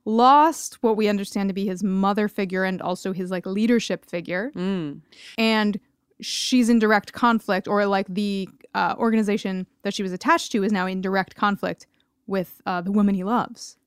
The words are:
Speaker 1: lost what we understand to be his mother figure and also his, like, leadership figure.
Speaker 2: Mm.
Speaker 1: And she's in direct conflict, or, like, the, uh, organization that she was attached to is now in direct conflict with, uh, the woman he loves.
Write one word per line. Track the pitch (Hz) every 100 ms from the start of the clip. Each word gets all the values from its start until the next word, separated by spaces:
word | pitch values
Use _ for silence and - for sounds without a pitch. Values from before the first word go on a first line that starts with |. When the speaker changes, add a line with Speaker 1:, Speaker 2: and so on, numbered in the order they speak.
| -
Speaker 1:
lost | 226 254 285 320 - - -
what | 226 214
we | 208
understand | 208 202 202 196
to |
be | 190 202
his | 185
mother | 196 190 196 202 208
figure | - 196 185 190
and | 185
also | - 180 196
his, | 180 185
like, | 185 190
leadership | 196 226 240 - 180 -
figure. | 175 160 180 247 196
Speaker 2:
Mm. | 185 190 151 151 _ - - -
Speaker 1:
And | 220 220 208 208 _ _ _ -
she's | - - - 254 226
in | 240
direct | 214 208 -
conflict, | - 240 226 - 190 -
or, | 208 202
like, | 196 196
the, | 185 202 196 185 - -
uh, | 202 180 -
organization | 226 220 208 202 196 185 185 _
that | 202
she | 196
was | 190
attached | 180 254 330 -
to | 226
is | 196
now | 208 185
in | 190
direct | 190 190 185 -
conflict | 208 202 185 170 - _ _ _ -
with, | 196 175 - -
uh, | 180
the | 175
woman | 208 202 196
he |
loves. | 185 233 - 233 - -